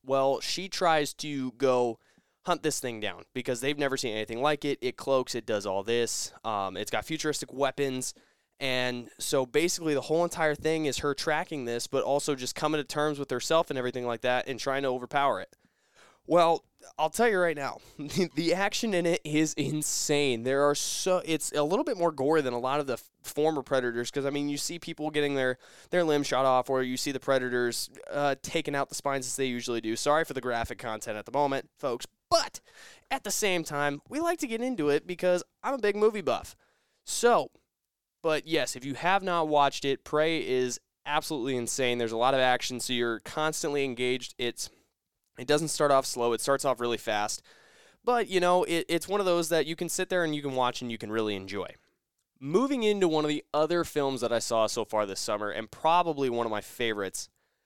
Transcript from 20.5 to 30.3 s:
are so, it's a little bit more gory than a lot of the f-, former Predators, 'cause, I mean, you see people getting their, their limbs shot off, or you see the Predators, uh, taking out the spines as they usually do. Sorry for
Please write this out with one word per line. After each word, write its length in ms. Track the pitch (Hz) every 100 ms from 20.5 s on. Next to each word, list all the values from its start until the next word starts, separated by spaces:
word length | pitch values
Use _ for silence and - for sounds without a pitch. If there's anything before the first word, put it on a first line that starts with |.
| 139
are 120 | 143 139
so, 460 | - - 185 185 160
it's 260 | 160 -
a 120 | 151
little 200 | 147 208
bit 140 | 330 196
more 140 | 170
gory 300 | 143 135 160
than 120 | 131
a 60 | 120
lot 200 | 127 147
of 80 | 139
the 60 |
f-, 160 | - - _
former 400 | - - 156 151
Predators, 460 | - 135 123 117 120
'cause, 140 | 143 139
I 40 |
mean, 180 | 143 143
you 100 | 143
see 220 | - 170
people 300 | - 160 151
getting 260 | 151 147 139
their, 220 | 127 127 - - -
their 140 | 180
limbs 240 | 165 147 139
shot 180 | 127 135
off, 240 | 127 123
or 140 | 131
you 140 | 127 127
see 140 | 147
the 80 | 131
Predators, 720 | - 135 127 123 120 117 - - -
uh, 240 | 143 143 135
taking 320 | - 165 151 143
out 140 | 139
the 60 | -
spines 300 | 143 139 127
as 100 | -
they 100 | 135
usually 360 | 120 120 117
do. 140 | 110 113
Sorry 280 | 147 151
for 100 | 165